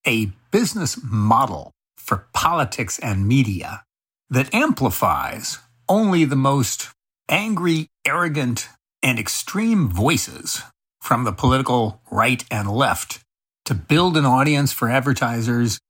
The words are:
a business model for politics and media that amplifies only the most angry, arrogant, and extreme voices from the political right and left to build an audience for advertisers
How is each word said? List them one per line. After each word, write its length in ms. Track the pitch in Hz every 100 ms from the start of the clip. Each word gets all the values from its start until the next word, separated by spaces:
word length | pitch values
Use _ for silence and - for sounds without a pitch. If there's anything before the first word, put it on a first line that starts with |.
| -
a 260 | 113 104 - _
business 520 | 208 214 214 147 -
model 680 | 123 107 107 117 135 73 - _ _ _
for 300 | - 98 _
politics 680 | - 160 170 135 - 110 -
and 280 | 123 98 101
media 560 | 135 113 90 - 104 _ _ _ _ _
that 240 | 123 135
amplifies 1040 | 220 302 - 127 95 104 71 - - - - _ _ -
only 360 | 202 220 175 147
the 100 | 135
most 540 | 135 139 117 - - _ _ _ -
angry, 600 | 170 220 196 175 160 156 _ 139
arrogant, 640 | 156 175 151 127 117 - _ _ _
and 160 | 131 117
extreme 720 | 104 - - 190 226 220 127
voices 760 | 87 123 160 - - - - - _ _ _
from 220 | - 120
the 100 | 120
political 680 | 95 127 131 127 123 110 - _
right 340 | - 113 123 -
and 180 | 110 101
left 500 | 110 135 - - - _ _ _ _ -
to 80 |
build 420 | 104 - 151 180 156
an 100 | 139
audience 460 | 127 143 147 139
for 180 | - 117
advertisers 920 | 131 131 127 120 117 113 120 117 101